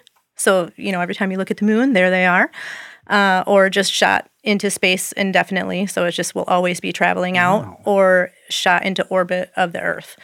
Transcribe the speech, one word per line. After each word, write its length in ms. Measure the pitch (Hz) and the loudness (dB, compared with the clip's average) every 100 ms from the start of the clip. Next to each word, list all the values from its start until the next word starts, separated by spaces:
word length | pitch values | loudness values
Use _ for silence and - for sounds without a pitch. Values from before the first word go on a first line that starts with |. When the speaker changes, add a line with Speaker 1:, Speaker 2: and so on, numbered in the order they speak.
| _ _ _ - | _ _ _ -2
Speaker 1:
So, 340 | 220 190 165 - | 2 2 0 -8
you 160 | 202 | -6
know, 80 | 180 | -4
every 140 | 175 | -4
time 160 | 202 190 | -4 -4
you 60 | 190 | -4
look 120 | 185 | -4
at 60 | - | -2
the 60 | |
moon, 280 | 208 220 269 | 0 2 2
there 180 | 208 185 | 2 2
they 140 | 185 185 | 2 4
are. 240 | 180 269 - - - - - - | 2 0 -4 -16 -16 -18 -20 -2
Uh, 340 | 202 196 185 - | 2 2 2 2
or 220 | 202 190 | 4 4
just 220 | 196 190 | 2 -2
shot 360 | - 190 196 - _ | 2 2 2 -2 _
into 260 | - 208 202 | -4 -2 -2
space 420 | - 185 180 - | -2 0 0 -4
indefinitely. 760 | - 196 185 175 185 185 180 196 | -4 0 0 0 -4 -4 -4 -4
So 180 | - | -2
it 80 | 175 | -2
just 220 | 170 170 | -4 -6
will 100 | 190 | -6
always 340 | - 180 180 175 | -2 0 0 -4
be 120 | 185 | -6
traveling 440 | 175 175 180 180 180 | -2 0 0 -2 0
out, 260 | 180 185 | 2 2
Speaker 2:
Wow. 160 | - - | -2 -8
Speaker 1:
or 460 | 202 196 190 185 180 - _ | 0 2 4 4 0 -8 _
shot 340 | - 190 175 | -2 2 2
into 200 | 190 190 - | 0 -4 -2
orbit 420 | 185 180 180 185 - | -2 -2 -4 -6 -4
of 160 | 180 | -4
the 80 | 180 | -2
Earth. 360 | 180 170 - - | -6 -6 -10 -20